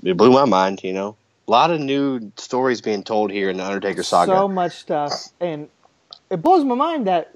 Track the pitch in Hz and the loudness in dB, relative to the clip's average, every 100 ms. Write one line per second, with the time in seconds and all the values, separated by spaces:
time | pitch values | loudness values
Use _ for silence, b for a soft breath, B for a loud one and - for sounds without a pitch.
0 | 185 87 117 131 139 95 95 95 95 95 | -2 4 6 6 4 4 2 -2 -6 -6
1 | 101 - _ _ - 117 156 160 135 139 | -6 -10 _ _ 0 2 4 0 -2 -2
2 | 139 127 101 - - 127 131 113 113 101 | -2 -4 -8 -16 -6 -2 0 0 -2 -4
3 | 95 107 104 101 95 92 95 98 98 90 | -2 -2 -2 -2 -4 -4 -6 -4 -4 -4
4 | - 92 - 190 196 185 175 - - 156 | 0 2 4 2 2 -2 -4 -6 -6 -4
5 | 147 - - - 175 151 151 _ _ _ | -4 -8 -12 -8 -6 -6 -12 _ _ _
6 | _ - - 185 302 370 277 247 320 320 | _ -20 -8 -2 2 2 2 0 -2 -2
7 | 190 175 - | 0 -2 -2